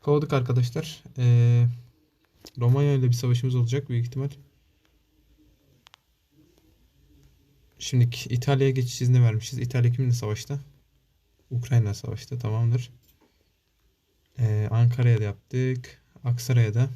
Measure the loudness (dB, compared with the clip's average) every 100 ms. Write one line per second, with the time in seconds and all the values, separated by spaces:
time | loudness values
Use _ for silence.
0 | 0 0 0 -2 0 0 0 -4 -10 -14
1 | -18 -2 4 6 6 6 4 0 -14 _
2 | _ _ _ _ -20 -4 0 2 2 2
3 | 2 0 0 0 0 -2 0 -2 -4 -4
4 | -4 -6 -8 -10 _ _ _ _ _ _
5 | _ _ _ _ _ _ _ _ -20 _
6 | _ _ _ _ _ _ _ _ _ _
7 | _ _ _ _ _ _ _ _ -4 0
8 | 0 0 -6 -4 -2 0 2 0 -4 -2
9 | 2 4 4 2 -6 -8 -4 0 0 0
10 | -2 -2 -2 -6 -6 -10 -10 _ _ _
11 | _ _ _ _ _ -8 0 0 0 -4
12 | -10 -12 -10 -8 -4 -2 0 0 -4 -16
13 | _ _ _ _ _ _ _ _ _ _
14 | _ _ _ -4 -2 0 -2 2 2 4
15 | 2 2 0 -6 _ -4 -4 -4 -10 -20
16 | _ _ -6 -4 0 2 2 2 -2